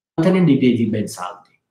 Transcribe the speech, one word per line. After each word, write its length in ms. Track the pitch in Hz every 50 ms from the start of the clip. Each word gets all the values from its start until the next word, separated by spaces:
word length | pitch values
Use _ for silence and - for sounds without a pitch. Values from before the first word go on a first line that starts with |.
| _ _ -
mantenendo 380 | - 165 185 180 190 180 151
i 60 | 135 123
piedi 280 | 123 123 113 107 117
ben 220 | 104 107 107 101 87
saldi. 420 | - - 90 90 - - _ _ _ _ _ _